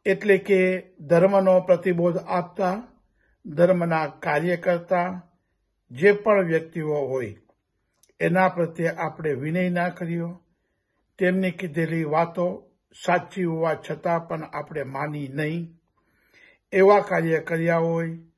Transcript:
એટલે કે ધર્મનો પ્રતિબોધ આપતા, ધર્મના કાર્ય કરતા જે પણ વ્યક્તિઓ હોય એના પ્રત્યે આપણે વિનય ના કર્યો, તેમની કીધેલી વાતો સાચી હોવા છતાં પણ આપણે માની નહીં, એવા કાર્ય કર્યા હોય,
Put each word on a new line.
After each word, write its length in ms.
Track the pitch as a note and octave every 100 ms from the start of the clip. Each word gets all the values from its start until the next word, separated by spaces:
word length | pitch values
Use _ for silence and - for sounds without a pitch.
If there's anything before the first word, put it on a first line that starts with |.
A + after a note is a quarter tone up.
| G3+
એટલે 320 | F#3+ G#3 F#3+
કે 200 | G3+ F#3+ F#3 F#3 - -
ધર્મનો 520 | D3 E3+ F#3+ G3 F#3+ F#3
પ્રતિબોધ 580 | F3+ F3 F#3 E3+ F3 E3+ -
આપતા, 460 | F3+ E3+ - F3+ G#3 - _ _ _ _ _ F3+
ધર્મના 600 | D3+ F3 F3+ E3+ D#3+ D3 -
કાર્ય 380 | E3 D3+ F3 F3
કરતા 520 | F3+ E3+ E3+ F3+ F3+ F#3 - _ _ _ _ _ _
જે 200 | B2+ G3+
પણ 340 | G3+ A3 G3+ E3+
વ્યક્તિઓ 520 | D#3+ D#3+ E3+ D3+ D3
હોય 400 | B2+ C3 G#2+ G2 _ _ _ _ _ _ _ -
એના 300 | E3 F3+ F#3
પ્રત્યે 420 | F3+ E3 E3 E3 E3
આપણે 360 | D#3 D3 D#3
વિનય 300 | B2+ D3+ F3+ F3+
ના 200 | F3 F3
કર્યો, 400 | E3+ E3+ E3+ E3+ F3+ _ _ _ _ _ _ _ -
તેમની 320 | F#3 F#3+ F#3
કીધેલી 540 | F3 F3 C#3+ D#3+ E3 D3+
વાતો 400 | D#3 E3 F3+ F3 G3+ - _ _ -
સાચી 480 | - F3 - F#3+
હોવા 320 | E3+ D#3+ E3 D3+
છતાં 500 | - D3 F3 E3 E3
પણ 160 | D#3+
આપણે 400 | D3+ D3 D3 D#3 C3
માની 420 | C3+ D3+ D3 C3+
નહીં, 380 | C#3 D3+ E3+ E3 - _ _ _ _ _ _ _ _ _
એવા 280 | F#3+ G3 G3+
કાર્ય 380 | - F3 E3 D#3+
કર્યા 360 | D#3+ E3 E3 E3+
હોય, 400 | E3 E3 E3 E3 E3